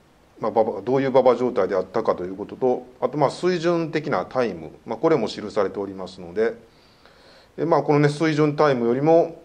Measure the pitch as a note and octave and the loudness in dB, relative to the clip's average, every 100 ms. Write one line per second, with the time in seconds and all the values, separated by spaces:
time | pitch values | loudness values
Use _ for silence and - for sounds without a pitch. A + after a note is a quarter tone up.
0 | _ _ _ - A2+ A2 A2 G2 G#2 C3+ | _ _ _ -8 -2 0 0 -2 -2 0
1 | C3+ B2+ B2 A#2 B2 G#2 F#2 F#2+ F2+ A2+ | 2 4 4 4 0 0 0 0 -2 -2
2 | A2 F2 F2+ F#2+ G2 - B2+ B2 - - | 0 -2 -4 -10 -12 -2 -2 -2 -6 -6
3 | B2 D3 B2+ - F3+ F3 E3+ E3+ D#3+ D#3 | -4 0 -2 0 -2 0 0 -2 -2 -4
4 | D3+ G2 F2 B2+ A#2 E2 D2+ - - A2+ | -4 -4 -2 -2 -2 -4 -14 -14 -12 -2
5 | E3 F#3+ - - G#2 G#2 G2 G#2 G2 F#2+ | 2 2 0 -6 -6 -2 -2 -4 -8 -10
6 | F2 G2 E2+ F#2+ A2+ - - _ _ _ | -14 -14 -8 -2 -2 -4 -14 _ _ _
7 | - _ - - _ - D#3+ D#3 D3 D3 | -20 _ -20 -20 _ -6 0 2 4 4
8 | D3 D3+ D#3+ D3+ D3+ D3+ D3+ B2 A#2 B2+ | 4 2 0 2 2 2 2 2 0 2
9 | D3+ E3 D3+ - | 4 4 4 -4